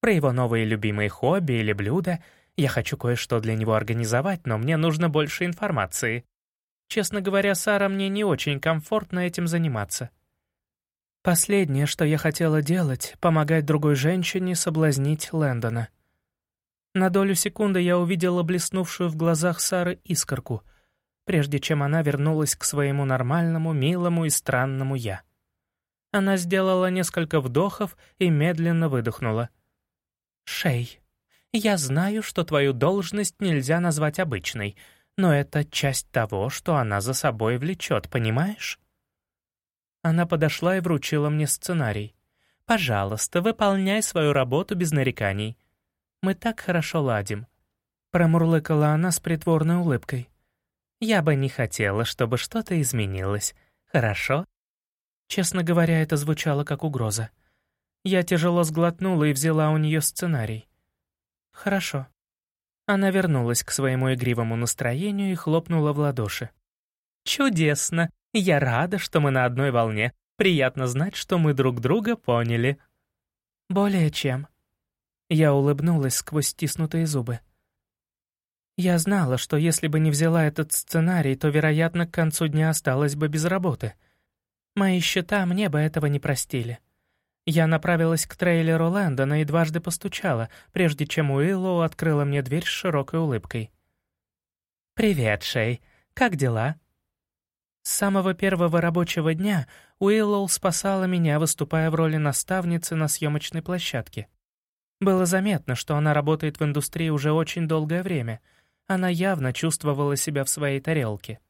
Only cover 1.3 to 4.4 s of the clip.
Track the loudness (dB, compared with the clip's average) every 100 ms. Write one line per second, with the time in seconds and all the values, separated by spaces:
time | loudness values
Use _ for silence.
1.3 | 0 0 0 0 -2 0 -2 -2 -6 -8
2.3 | _ _ -2 0 0 -4 -4 -2 -2 -2
3.3 | -2 0 -2 2 0 0 -2 0 0 0
4.3 | -4